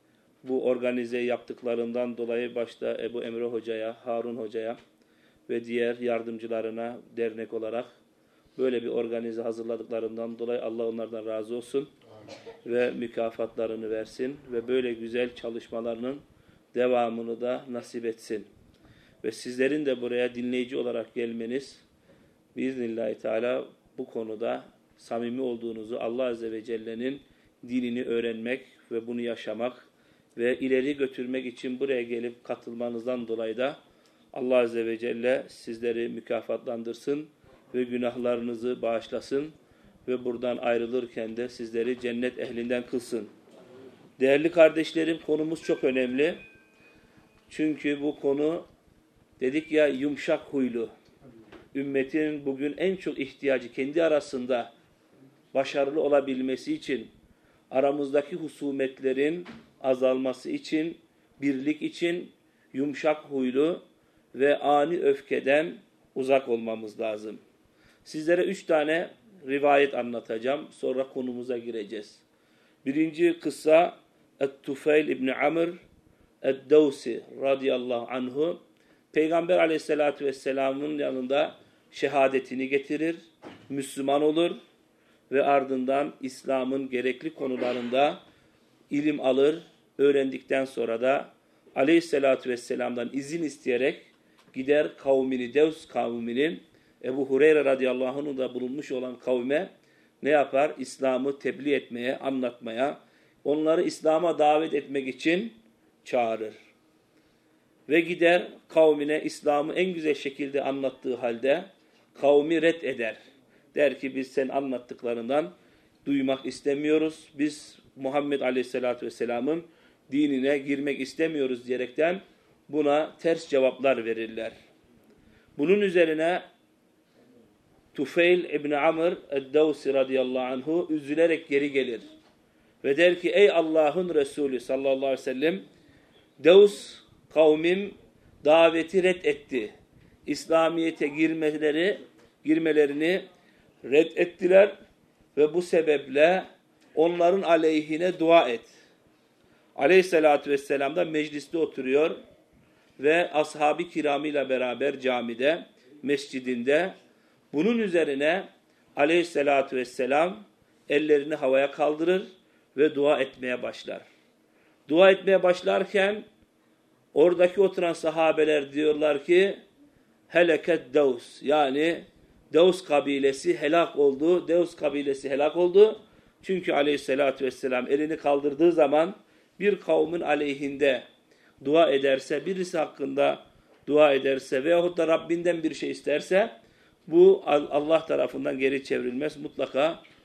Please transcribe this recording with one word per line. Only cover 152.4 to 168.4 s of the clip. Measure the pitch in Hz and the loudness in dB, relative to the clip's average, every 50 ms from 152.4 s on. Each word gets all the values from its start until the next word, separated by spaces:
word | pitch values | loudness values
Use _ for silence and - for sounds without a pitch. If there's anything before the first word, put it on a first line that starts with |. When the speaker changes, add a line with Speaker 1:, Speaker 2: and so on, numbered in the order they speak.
| _ _ _ _ _ _ _ _ _ _ _ - | _ _ _ _ _ _ _ _ _ _ _ -2
Speaker 1:
ve | 131 147 160 170 175 - | 2 2 4 4 2 0
ashab-ı | - 151 151 147 - 151 151 151 151 156 180 175 | 0 0 0 0 0 0 2 2 2 0 -4 -6
kiramıyla | - 160 143 147 143 143 151 151 147 139 135 131 | -4 -2 0 0 0 0 -2 -2 -2 -2 0 0
beraber | 131 123 127 123 120 120 135 143 139 131 | 0 0 0 -2 -2 -2 -2 -4 -4 -2
camide, | 127 127 123 123 117 117 117 117 131 147 170 175 - - _ _ _ _ - - - | -2 -2 0 0 -2 -6 -4 0 0 0 0 0 -6 -16 _ _ _ _ -20 -10 -4
mescidinde. | 135 143 139 - - - 131 127 127 123 120 117 135 143 160 180 190 185 - _ _ _ _ _ _ _ _ _ - - | -2 -2 -2 -4 -8 -10 -8 -6 -4 -4 -2 0 2 2 2 2 -2 -6 -14 _ _ _ _ _ _ _ _ _ -6 -4
Bunun | 143 170 226 240 | 0 0 2 2
üzerine | 233 220 190 165 170 156 143 135 135 143 156 175 196 - - _ _ _ _ _ _ _ _ - | 0 0 0 2 0 0 0 -2 0 0 0 0 -2 -4 -10 _ _ _ _ _ _ _ _ 0
aleyhissalatu | - 143 156 165 175 160 170 - 143 143 143 143 135 131 - 135 | 0 2 4 4 2 2 0 0 0 2 4 4 4 2 0 -2
vesselam | 127 123 - - - 127 123 135 147 165 185 208 214 - _ _ _ _ _ _ _ _ - | -4 -4 -4 -4 -4 -2 2 2 2 2 0 -2 -10 -18 _ _ _ _ _ _ _ _ 0
ellerini | 147 147 156 151 147 147 139 156 156 | 0 2 4 4 4 4 4 0 -4
havaya | 139 143 131 135 135 143 143 | -2 0 2 2 2 2 0
kaldırır | - - 147 147 151 151 165 170 185 190 220 - - _ _ _ _ _ _ _ - | 0 0 0 0 0 0 0 0 0 0 -2 -6 -16 _ _ _ _ _ _ _ 0
ve | 131 151 156 156 | 2 2 2 2
dua | 143 143 147 147 123 | 2 2 2 2 2
etmeye | 135 131 - 123 127 127 123 120 120 | 0 -4 -6 -10 -6 -6 -6 -4 -6
başlar. | 113 110 - - - 95 95 - _ _ _ _ _ _ _ _ _ _ _ _ _ _ _ _ | -8 -10 -10 -12 -12 -12 -12 -14 _ _ _ _ _ _ _ _ _ _ _ _ _ _ _ _
Dua | - 147 170 196 190 | 0 4 8 8 8
etmeye | 196 196 - 196 190 180 175 | 8 6 4 4 4 4 6
başlarken | 180 175 - - 190 196 196 190 - - 196 190 202 214 208 - - _ _ _ _ _ _ _ _ _ _ _ _ _ _ _ _ - | 4 2 2 0 0 0 0 0 0 0 0 0 0 -2 -4 -10 -16 _ _ _ _ _ _ _ _ _ _ _ _ _ _ _ _ 4
oradaki | 143 156 180 175 170 180 180 180 202 | 6 6 6 6 4 2 2 4 4
oturan | 196 185 185 185 175 170 160 | 2 2 2 0 -2 -2 -2
sahabeler | - 165 160 156 165 160 156 156 156 | -2 -4 -2 0 2 2 2 4 4